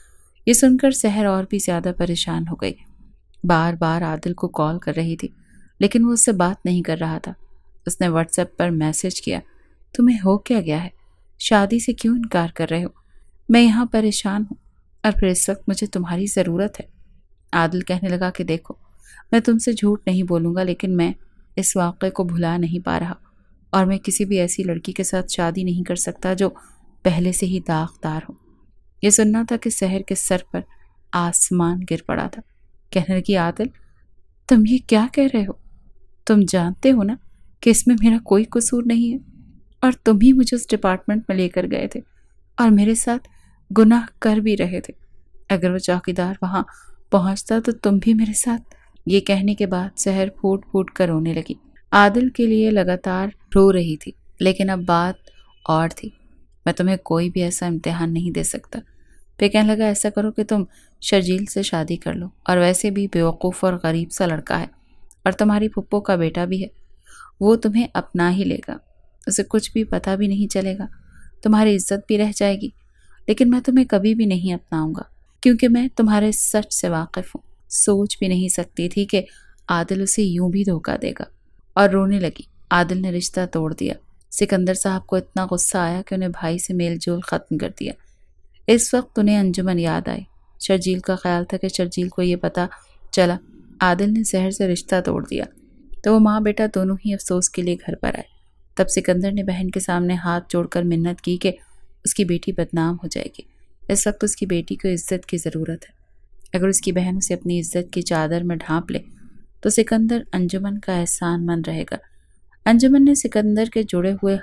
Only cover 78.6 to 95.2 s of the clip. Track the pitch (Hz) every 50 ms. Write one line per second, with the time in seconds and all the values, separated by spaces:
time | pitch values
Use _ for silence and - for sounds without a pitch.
78.6 | 175 - - - 170 180 - 202 202 202 - 190 185 - - - - - - _
79.6 | _ - 180 170 170 - 190 190 196 190 - 226 208 185 170 175 180 180 180 202
80.6 | 202 196 175 160 - - - - - - - - - - - _ _ _ _ -
81.6 | _ _ _ 190 202 196 190 196 190 196 202 196 175 156 - - - - _ -
82.6 | - - 180 175 175 170 185 185 190 185 175 175 180 - - 185 180 180 - 165
83.6 | 160 156 165 - 185 - - - - - - - _ _ - - 208 190 196 180
84.6 | 180 185 185 190 - 196 190 190 - - 190 185 180 - - 190 190 185 185 175
85.6 | - - - 185 175 165 175 185 190 - 196 190 185 180 175 - - 160 170 180
86.6 | - - 185 180 175 170 170 170 - 175 175 180 180 - 165 165 - - 165 151
87.6 | - 185 - - - - - - - - _ _ _ _ _ _ - - _ -
88.6 | - - 226 233 - - - 247 247 - - 220 208 202 208 202 196 185 175 190
89.6 | 185 185 180 170 170 160 160 165 170 - - - 190 - _ _ _ _ - -
90.6 | - - 190 185 180 190 185 185 - - 185 185 - 180 175 175 175 - 190 185
91.6 | - 190 - - 180 180 - 185 180 180 - - 180 180 175 175 - - - 185
92.6 | 180 175 - - - - - - - - - 196 180 175 175 185 - - - -
93.6 | - - - - 185 180 175 180 202 208 214 226 214 - - 185 185 190 190 -
94.6 | 196 185 180 - - - 196 180 180 175 160 170